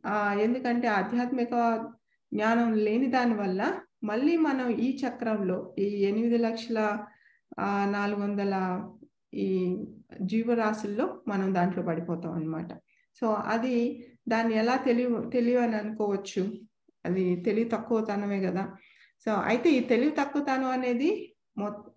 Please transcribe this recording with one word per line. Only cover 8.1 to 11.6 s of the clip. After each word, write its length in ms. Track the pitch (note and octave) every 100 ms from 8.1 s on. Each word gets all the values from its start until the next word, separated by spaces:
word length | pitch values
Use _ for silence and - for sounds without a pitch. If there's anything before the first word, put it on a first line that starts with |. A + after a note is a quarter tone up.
| G3+
వందల 640 | G3+ G3+ G3 F#3+ F#3 F3+ A3 - - _ _
ఈ 440 | G3 G3 F#3 F3+ F3+ - - - -
జీవరాశుల్లో 1000 | F#3+ A3 A3+ A#3 G#3+ G#3+ G3+ G#3 D4+ - -
మనం 280 | G3 F#3+
దాంట్లో 280 | F#3